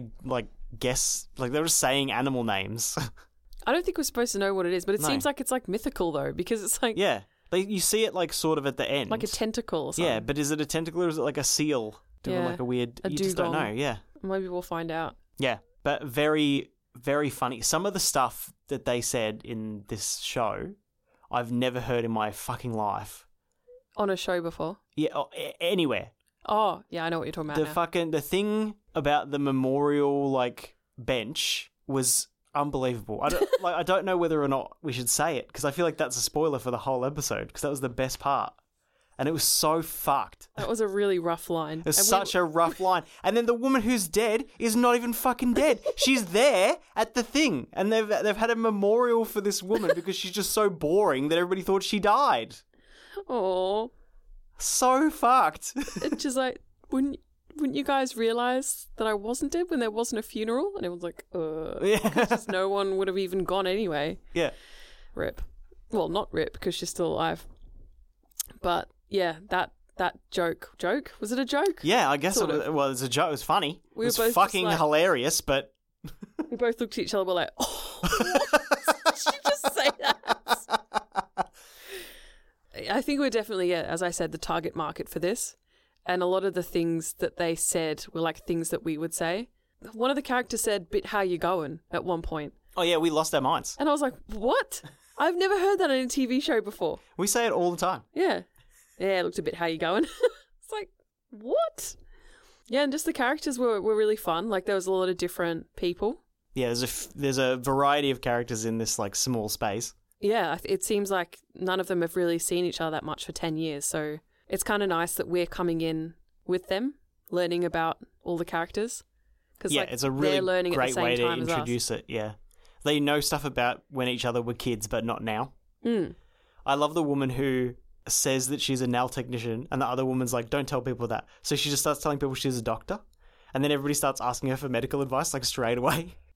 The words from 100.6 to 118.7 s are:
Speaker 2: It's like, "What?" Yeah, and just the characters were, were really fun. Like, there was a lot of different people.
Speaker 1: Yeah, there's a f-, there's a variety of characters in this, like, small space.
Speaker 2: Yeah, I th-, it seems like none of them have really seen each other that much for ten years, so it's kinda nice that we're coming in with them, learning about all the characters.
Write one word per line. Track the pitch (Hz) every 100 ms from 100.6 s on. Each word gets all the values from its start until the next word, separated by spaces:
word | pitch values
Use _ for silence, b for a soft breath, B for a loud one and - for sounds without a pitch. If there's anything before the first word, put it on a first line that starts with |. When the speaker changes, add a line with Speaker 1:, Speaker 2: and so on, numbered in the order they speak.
Speaker 2:
It's | -
like, | 427 381 _ _ _ _
"What?" | 214 226 508 640 - - - b b b b b b b
Yeah, | 254
and | 294
just | 294 -
the |
characters | - 240 302 302 247
were, | 247 214
were | 196 214
really | 214 214
fun. | - 165 220
Like, | 190 185
there |
was | 196 180
a |
lot | 190 185
of | 180
different | 175 - 170 165 - -
people. | 175 175 208 320 _ _ _
Speaker 1:
Yeah, | 131 123
there's | 120
a | 123
f-, | - -
there's | - 139 131
a | 127 127
variety | 131 135 143 147 139
of | 123
characters | 127 120 120 117
in | 113 113
this, | 110 -
like, | 104
small | - 131 120 107
space. | - 110 104 120 - _ _
Speaker 2:
Yeah, | 202 220 170
I | 170
th-, | -
it | 190
seems | - 208 196
like | 190 170 - _
none | - 185 185
of | 185
them | 180
have | 165 180
really | 175 170
seen | - 175
each | 175 -
other | 165
that | 156
much | 151 - -
for |
ten | - 165 156
years, | 160 143
so | - 160 151 151 _ _ -
it's | 196
kinda | - 208 196
nice | 170 170
that | - -
we're | 175 170
coming | - 175 165
in | 160 160 160 - _ _ -
with | 185 -
them, | 190 262 285 _ _ -
learning | 175 175 175
about | 175 165 165 - - _
all | - 170
the |
characters. | 175 170 170